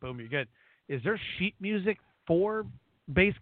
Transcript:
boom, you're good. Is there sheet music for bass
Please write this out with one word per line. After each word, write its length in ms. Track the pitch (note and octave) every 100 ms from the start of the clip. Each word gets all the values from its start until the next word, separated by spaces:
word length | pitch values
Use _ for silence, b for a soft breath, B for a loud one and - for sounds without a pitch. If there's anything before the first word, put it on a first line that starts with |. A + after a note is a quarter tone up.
boom, 180 | B2+ B2
you're 100 | A2+
good. 200 | C#3+ A#2+ b b b -
Is 140 | C3+
there 140 | D3+ G#3+ - -
sheet 160 | G3 -
music 380 | G3 G#3+ G3 G3 _ _ -
for 400 | E3+ G#3 A3 G#3+ - _ _ -
bass 200 | C#3+ G3+ -